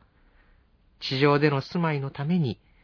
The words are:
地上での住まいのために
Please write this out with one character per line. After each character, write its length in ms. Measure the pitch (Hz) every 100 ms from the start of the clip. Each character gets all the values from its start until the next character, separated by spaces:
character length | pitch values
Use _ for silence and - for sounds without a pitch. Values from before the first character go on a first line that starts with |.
| _ _ _ _ _ _ _ _ _ _
地 180 | - 131
上 220 | 143 143
で 100 | 151
の 120 | 139
住 200 | - 180
ま 120 | 165
い 80 | 147
の 100 | 139
た 140 | - 143
め 120 | 180
に 220 | 139 - _ _